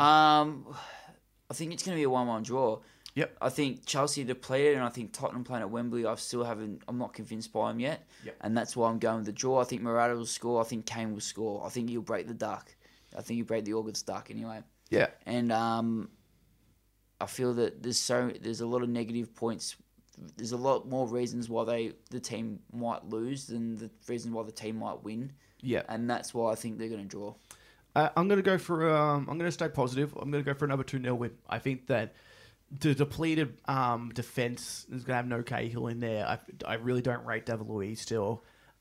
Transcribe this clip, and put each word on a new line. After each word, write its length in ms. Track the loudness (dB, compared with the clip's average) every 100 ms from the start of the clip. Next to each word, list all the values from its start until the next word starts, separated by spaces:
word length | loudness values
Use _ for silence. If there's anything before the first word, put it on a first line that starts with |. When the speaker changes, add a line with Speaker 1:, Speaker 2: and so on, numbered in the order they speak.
Speaker 1:
Um, 640 | 8 10 10 8 6 0 -10 -14 -14 -16 -20 -20 _ _ -12
I 40 |
think 200 | -8 -6
it's 100 | -4
gonna 140 | -2 2
be 60 |
a 60 | 4
one 160 | 4 2
one 140 | 0
draw. 380 | 0 2 2 2 -4 -20 -6 -2
Speaker 2:
Yep. 200 | -2 0
Speaker 1:
I 80 | 0
think 360 | 2 0 -2 -2
Chelsea 380 | 0 2 0
depleted, 520 | -2 -4 0 4 4 4
and 80 | 2
I 20 |
think 220 | -4 -8
Tottenham 320 | -4 -4 -4
playing 180 | -4 -4
at 80 | -2
Wembley, 360 | -2 -2 0 0
I 100 | -2
still 300 | -2 -2 -2
haven't, 380 | -2 -6 -8 -6
I'm 100 | -4
not 160 | -4
convinced 380 | -6 -10 -8 -4
by 180 | 0 0
'em 120 | 0
yet. 260 | -2 -4 -10 -18
Speaker 2:
Yep. 140 | -16 -8
Speaker 1:
And 180 | -2 0
that's 200 | 0 2
why 120 | 2
I'm 80 | 4
going 180 | 2 2
with 80 | -2
the 80 |
draw. 260 | -2 2 4
I 60 | 4
think 160 | 0
Morata 340 | 0 4 4 2
will 100 | -2
score. 360 | -4 0 2
I 20 |
think 220 | 2 -2 -4
Kane 260 | -4 -4
will 80 | -4
score. 460 | -6 -4 -4 -4 -4
I 40 |
think 200 | -4 -4
he'll 120 | -4
break 260 | -2 -4 -4
the 60 |
duck. 400 | -4 -4 -4 -10 -20 -20 _ _
I 80 | -12
think 140 | -4 -4
he'll 60 | 0
break 200 | -2 0
the 80 |
August 340 | -2 -2 -6 -6
duck 240 | -6 -8
anyway. 300 | -10 -10 -10 -16 _ _
Speaker 2:
Yeah. 180 | 2 2 -2 -4
Speaker 1:
And, 260 | 0 2
um, 560 | 2 2 2 2 0 -4 -10 _ _ _ _ _ _ _ _ _ -8
I 60 | -6
feel 260 | 0 0 4
that 280 | 2 0
there's 160 | -2 0
so, 320 | 2 2 2 -2
there's 200 | -4 -4
a 40 | 0
lot 160 | 0
of 80 | 0
negative 460 | 0 -2 -4 -6 -4
points. 400 | -4 -2 -6 -10 _ _ _ -20 -18 -10
There's 140 | -6
a 60 | -2
lot 300 | 2 2 2
more 200 | -2 0
reasons 420 | 0 -2 -2 -2
why 140 | -2 0
they, 280 | 0 -2 -6 -12
the 100 | -10
team 400 | -6 -6 -6 -8 -12
might 320 | -6 -4 -4 -4
lose 420 | -4 -4 -4 -6
than 280 | -6 -4 -6
the 120 | -10 -12 -8
reasons 260 | -6 -4
why 100 | -6
the 80 | -6
team 260 | -8 -8 -6
might 260 | -6 -6
win. 300 | -8 -6 -8 -12 _ _
Speaker 2:
Yeah. 220 | -2 -2 -2
Speaker 1:
And 220 | -2 -2
that's 240 | -2 -2
why 180 | -2 0
I 40 | 0
think 220 | -4 -6
they're 100 | -6
gonna 140 | -8
draw. 320 | -8 -10 -10 -12 -20 -20 -20 -20 _ 2
Speaker 2:
Uh, 140 | 4 4
I'm 120 | 6
gonna 140 | 6
go 160 | 6 4
for, 320 | 2 2 6
um, 380 | 6 6 4 0
I'm 80 | -2
gonna 140 | -2
stay 180 | 0 0
positive. 460 | 2 2 2 0 -2
I'm 120 | -2
gonna 120 | 0
go 100 | 0
for 120 | 0 0
another 180 | 0
two 140 | 0 -2
nil 160 | 0 0
win. 160 | -2 -6 -6
I 100 | -4
think 280 | -2 -2 2
that 280 | 2 0 -6 -20 -20 -20 -20 _ 0
the 160 | 2 4
depleted, 640 | 2 2 2 2 2 -2 -2
um, 460 | 2 2 2 -2 -6
defense 720 | -6 -2 -2 -2 -8 -12 -8
is 120 | -8
gonna 140 | -2 0
have 100 | 0
no 160 | -2
Cahill 440 | -2 -2 -2 -2 -4
in 120 | -2
there. 260 | -2 0 0
I, 140 | -2 -6 -12 -4
I 80 | -2
really 260 | 0 2
don't 220 | 2 0 -2
rate 200 | -4 -2
David 220 | -4 -4
Luiz 340 | -4 -4 -6
still. 420 | -2 0 0 -2 -8 _ -20 _